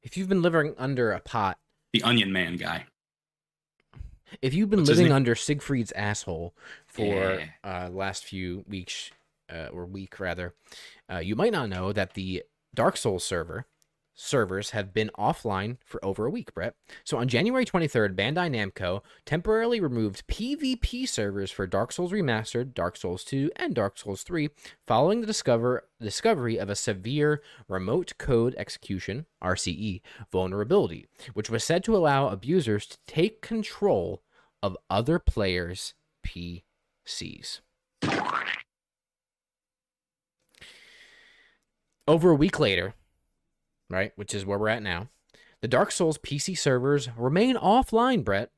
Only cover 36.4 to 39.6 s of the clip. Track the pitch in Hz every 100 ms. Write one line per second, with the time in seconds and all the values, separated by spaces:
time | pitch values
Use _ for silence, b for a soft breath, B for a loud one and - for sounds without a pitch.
36.4 | 87 87 _ _ _ _ - - - -
37.4 | - - _ _ _ _ - - - -
38.4 | - - - _ _ _ _ _ _ _
39.4 | _ _